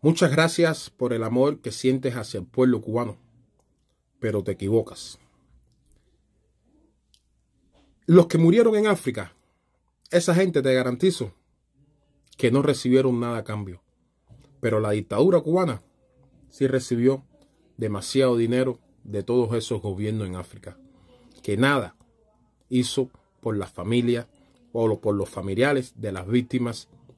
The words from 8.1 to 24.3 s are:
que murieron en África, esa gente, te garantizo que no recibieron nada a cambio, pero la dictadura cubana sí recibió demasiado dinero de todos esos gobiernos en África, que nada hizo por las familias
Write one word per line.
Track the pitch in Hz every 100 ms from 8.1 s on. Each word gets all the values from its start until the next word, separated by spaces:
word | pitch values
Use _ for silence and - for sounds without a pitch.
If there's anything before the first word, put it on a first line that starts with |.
| 175 170
que | 165
murieron | 165 208 226
en | 214 214
África, | 196 - 110 98 _ _ _ _ _ _ _ _
esa | 175 170
gente, | 175 190 160
te | 131
garantizo | 127 127 123 190 175 107 - _ _ _ _ _ _ _ _ _ -
que | 123
no | 127
recibieron | 143 135 127 127 131 120
nada | 120 117
a |
cambio, | 107 107 98 90 _ _ _ _ _ - - _
pero | 113 110
la | 107
dictadura | 107 - 101 160 170
cubana | 156 175 175 110 _ _ _ _ _ _ _
sí | - 135
recibió | 127 127 120 123 135 - _ _ _ _ -
demasiado | 110 101 - 135 131 120
dinero | 117 123 131 117 _ _
de | - 101
todos | 95 123 117
esos | 117 113 110
gobiernos | 104 95 104 110 98
en | 90
África, | 87 101 - - - _ _ _ _ -
que | - 101
nada | 135 143 90 _ _ _ _ _ _ _ _
hizo | 127 123 - 131 _ _ _
por | 113 107
las | 92
familias | - 90 120 120 117 117